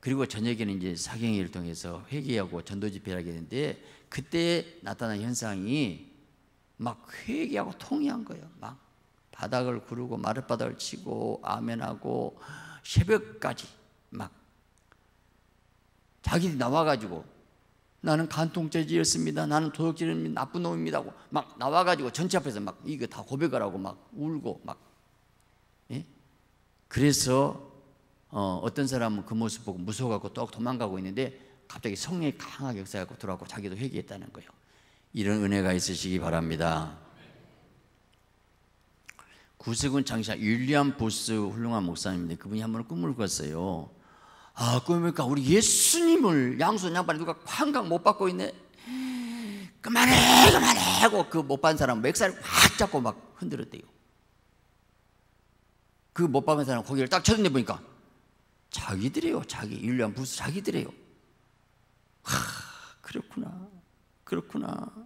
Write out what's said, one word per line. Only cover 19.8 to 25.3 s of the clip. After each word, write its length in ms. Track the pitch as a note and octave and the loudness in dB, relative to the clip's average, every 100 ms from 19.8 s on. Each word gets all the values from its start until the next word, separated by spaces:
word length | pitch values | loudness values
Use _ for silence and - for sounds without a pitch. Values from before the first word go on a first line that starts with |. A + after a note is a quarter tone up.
| E3 D#3+ E3 E3 D#3+ | -2 0 -2 -2 -4
나쁜 280 | D#3 C3+ F3 | -4 -4 -4
놈입니다." 360 | E3+ E3+ E3 D3+ | -4 -4 -2 -4
하고 140 | A2+ - - | -6 -14 -6
막 260 | D3+ C3 - | -6 -6 -6
나와가지고 520 | B2+ D#3+ F3+ E3+ B2+ | 0 4 4 2 0
전체 280 | A2+ F3 F#3 | -2 0 0
앞에서 220 | C#3+ G#2 | -2 -6
막 200 | G2+ - | -8 -10
이거 220 | - D3+ A#2 | -10 -8 -8
다 160 | - | -10
고백을 400 | A2 C#3 D#3+ B2+ | -8 -2 0 0
하고 160 | G2+ F#2 | -2 -4
막 300 | F#2+ G2 - | -8 -10 -18
울고 500 | A2 D3+ D#3+ A2+ - | -8 -6 -4 -6 -8
막. 140 | - - _ _ _ _ _ | -10 -14 _ _ _ _ _